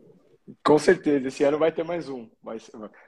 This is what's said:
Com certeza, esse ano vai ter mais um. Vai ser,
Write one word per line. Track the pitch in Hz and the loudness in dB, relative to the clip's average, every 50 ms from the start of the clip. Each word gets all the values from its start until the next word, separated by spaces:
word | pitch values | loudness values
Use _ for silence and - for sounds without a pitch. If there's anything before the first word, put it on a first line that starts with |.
| - - - _ _ _ _ _ _ - - _ _ | -20 -20 -20 _ _ _ _ _ _ -20 -20 _ _
Com | - 151 151 | 4 4 4
certeza, | - 190 185 - - 156 143 139 123 131 | 6 4 2 4 2 0 0 0 0 -4
esse | 131 - 147 | -2 0 0
ano | 139 151 147 | 0 2 2
vai | 156 165 | 0 0
ter | 160 175 165 | 0 -2 -6
mais | 165 175 170 143 135 | -6 -6 -8 -8 -8
um. | 135 123 113 110 _ _ _ | -12 -14 -14 -18 _ _ _
Vai | 113 113 110 | -14 -14 -14
ser, | - - - 117 107 98 _ - - | -14 -16 -18 -16 -16 -16 _ -20 -20